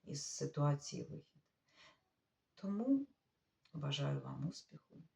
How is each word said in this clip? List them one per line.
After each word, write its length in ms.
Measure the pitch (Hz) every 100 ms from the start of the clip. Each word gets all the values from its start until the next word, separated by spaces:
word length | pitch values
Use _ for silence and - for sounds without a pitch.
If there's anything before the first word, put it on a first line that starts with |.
| -
із 200 | 143 -
ситуації 760 | - 139 - 147 143 - -
вихід. 400 | - - - _ _ _ _ - - - _ _ _ _ _
Тому 520 | - 196 202 254 277 277 _ _ _ _ _ _
бажаю 480 | 160 143 139 143 139
вам 280 | 131 131 151
успіху. 540 | - - - _ - 165